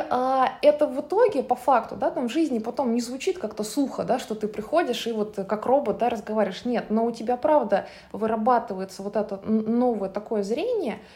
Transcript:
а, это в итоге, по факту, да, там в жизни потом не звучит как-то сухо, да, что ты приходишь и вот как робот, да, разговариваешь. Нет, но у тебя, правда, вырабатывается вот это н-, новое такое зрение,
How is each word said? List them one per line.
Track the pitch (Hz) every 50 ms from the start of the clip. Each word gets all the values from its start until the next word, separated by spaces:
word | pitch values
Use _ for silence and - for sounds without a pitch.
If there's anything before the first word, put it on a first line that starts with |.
| - -
а, | - 247 254 262 269 262 262 - - -
это | - 294 294 294 302 269
в | 254 269
итоге, | - - 359 415 494 415 - 277 214
по | - 247
факту, | 240 - - 269 226 226 - -
да, | 196 254 330
там | - 330 254 233
в |
жизни | 226 311 330 285 262 220
потом | 214 233 240 - 277 240 226
не | 240
звучит | 240 240 247 269 - 381 359 -
как-то | - 214 - - 214
сухо, | 214 - 294 277 240 - - 185
да, | 170 240 254
что | 254 - 220
ты | 214 214 208
приходишь | 214 - 208 - - 330 359 262 233 - - 233
и |
вот | 233 214 208 214 -
как | - 196 190 214 208 -
робот, | 240 254 285 277 214 190 185
да, | 226 240
разговариваешь. | 226 214 - - 214 220 208 190 190 - -
Нет, | 240 247 202 - -
но | 214 220 226
у | 240
тебя, | 226 - 226 220 247 247
правда, | - 302 311 294 247 196 202 185 - - - - - - -
вырабатывается | 196 214 220 226 220 214 254 247 233 226 - 196 185 190 190 - - 196
вот | 202 202
это | 220 208 208 202 190 196
н-, | 190 220 220 220 214 233 240
новое | 247 247 233 202 190 190
такое | 190 208 208 - 233 208 196
зрение, | 190 226 277 359 494 494 427 349 240 - - - - -